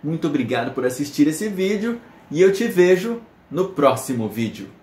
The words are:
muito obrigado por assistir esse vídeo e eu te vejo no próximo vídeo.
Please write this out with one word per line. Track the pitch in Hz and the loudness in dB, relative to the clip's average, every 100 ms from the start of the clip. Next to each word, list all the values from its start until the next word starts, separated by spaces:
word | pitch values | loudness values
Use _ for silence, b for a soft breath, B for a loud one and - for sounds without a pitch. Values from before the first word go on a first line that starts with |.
muito | 147 160 160 | -4 -4 -2
obrigado | 143 117 120 120 | -2 -2 -2 -4
por | 120 127 | -2 -4
assistir | 127 143 - 147 | -2 -8 2 2
esse | 156 214 | 2 -4
vídeo | 190 190 208 226 233 B B B | -2 -2 0 -2 -6 B B B
e | 147 | 2
eu | 190 | 4
te | 190 233 | 4 0
vejo | 185 180 180 220 233 - _ _ | 4 4 4 2 -6 -10 _ _
no | 143 190 | -4 -4
próximo | - 143 117 - 123 110 | 2 2 2 -2 -4 -4
vídeo. | 104 113 90 95 - | -2 -4 -4 -16 -18